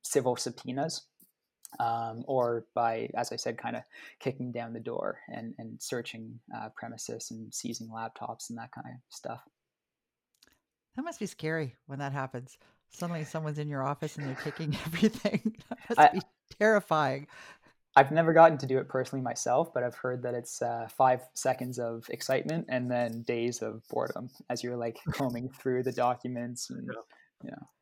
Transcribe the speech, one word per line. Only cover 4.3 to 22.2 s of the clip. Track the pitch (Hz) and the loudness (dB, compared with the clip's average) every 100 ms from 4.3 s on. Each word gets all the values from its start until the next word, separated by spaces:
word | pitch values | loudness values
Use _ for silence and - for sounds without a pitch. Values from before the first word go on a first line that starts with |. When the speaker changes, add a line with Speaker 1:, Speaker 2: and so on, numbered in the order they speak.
| 135 123 | -4 -6
Speaker 1:
down | 120 117 | -6 -8
the | 117 | -8
door | 117 - - - - | -6 -4 -4 -6 -12
and, | 120 113 - | -10 -10 -10
and | 113 113 | -12 -12
searching, | - 123 113 113 113 117 - 113 | -6 -6 -6 -12 -14 -16 -14 -12
uh, | 110 - | -10 -10
premises | 117 113 - 117 - | -12 -10 -10 -10 -10
and | 113 110 | -12 -10
seizing | - 117 113 113 | -8 -8 -8 -10
laptops | 113 113 - 107 113 - | -10 -10 -8 -10 -10 -12
and | 117 | -12
that | 117 | -12
kind | 120 120 | -14 -16
of | 127 _ | -16 _
stuff. | - - 120 - _ _ _ _ _ _ _ _ _ _ _ _ _ _ - | -12 -10 -12 -14 _ _ _ _ _ _ _ _ _ _ _ _ _ _ -8
Speaker 2:
That | |
must | 330 - | -8 -6
be | 190 | -8
scary | - 156 160 139 _ - | -6 -4 -4 -4 _ -12
when | 139 | -8
that | 139 | -4
happens. | 139 131 123 131 - _ _ _ | -4 -6 -8 -12 -20 _ _ _
Suddenly | - 175 170 156 | -8 -6 -4 -4
someone's | 160 156 147 | -4 -4 -4
in | 147 | -4
your | 139 | -2
office | 135 143 156 - | -2 -2 -6 -6
and | 139 | -6
they're | 135 | -6
taking | 151 - 156 147 | -6 -4 -4 -4
<laughs> | 160 | -4
everything. | 165 214 220 208 - 220 - - | 2 2 4 -2 0 -2 -4 -12
That | - - | -14 0
must | 233 | 10
Speaker 1:
I | 151 | 10
Speaker 2:
be | 190 - _ _ - | 8 -6 _ _ 4
terrifying. | 214 208 - 156 143 135 143 - - - - _ _ - | 6 6 4 2 4 0 -8 -18 -20 -20 -20 _ _ 8
Speaker 1:
I've | 139 | 8
never | 156 165 | 6 8
gotten | 165 165 147 | 12 12 10
to | 131 | 2
do | 131 | 0
it | - | 2
personally | 131 123 135 | -2 -2 -4
myself, | 127 - - 127 165 | -4 -2 2 2 2
but | 127 | 0
I've | 123 - | -2 -4
heard | 131 127 | -4 -4
that | 123 123 | -4 -6
it's, | 117 - | -6 -6
uh, | 120 117 113 | -4 -4 -6
five | - 131 127 - | 4 6 6 0
seconds | - 135 127 127 123 | -2 0 0 -4 -4
of | 117 117 - | -4 -4 -8
excitement | - | -8